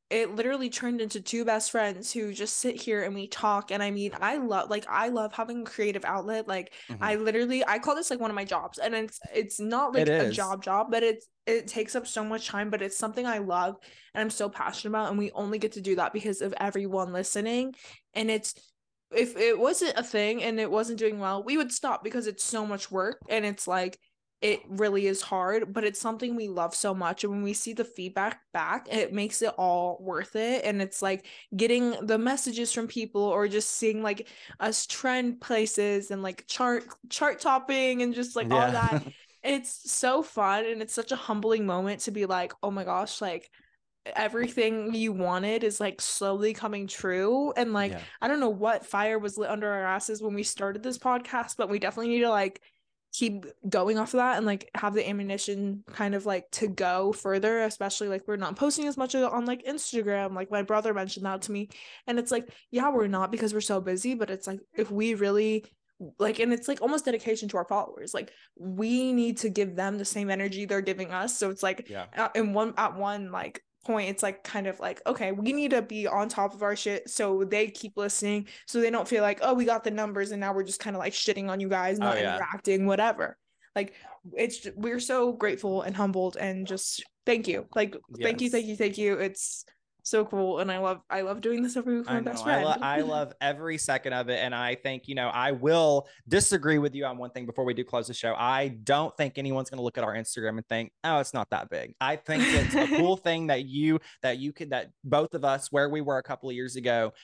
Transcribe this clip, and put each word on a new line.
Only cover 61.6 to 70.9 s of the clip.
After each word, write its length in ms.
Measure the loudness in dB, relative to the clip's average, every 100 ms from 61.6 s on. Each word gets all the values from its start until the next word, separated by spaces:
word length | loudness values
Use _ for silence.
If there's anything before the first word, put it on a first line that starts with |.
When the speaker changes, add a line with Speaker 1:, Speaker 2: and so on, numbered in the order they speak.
| -6 -12 -20 -12 -4
Speaker 1:
and 120 | -2
it's 120 | 0
like, 220 | -2 -4 -12 _
yeah, 180 | 0 2
we're 180 | 4 2
not 240 | 2 0
because 220 | 0 0
we're 80 | 0
so 200 | 0 0
busy, 320 | 0 0 0
but 160 | -2 -2
it's 160 | -4 -8
like, 120 | -10 -6 -4
if 160 | -2
we 240 | 2 2 2
really, 500 | 4 4 4 2 -2 _ _ -16 -10 0
like, 180 | 0 2
and 140 | 2
it's, 140 | 2 0
like, 140 | 0
almost 220 | 0 2 0
dedication 440 | 0 0 -2 -2
to 80 | -2
our 80 | 0
followers, 480 | 0 -2 -6 -6
like, 180 | -6 -6 -12 -20 -12
we 560 | -6 -2 2 2 4
need 260 | 4 4 2
to 120 | 0
give 260 | 0 0 0
them 220 | -2 -2
the 80 | -4
same 240 | -2 -2
energy 360 | 0 -2 -4 -2
they're 140 | 0
giving 300 | 0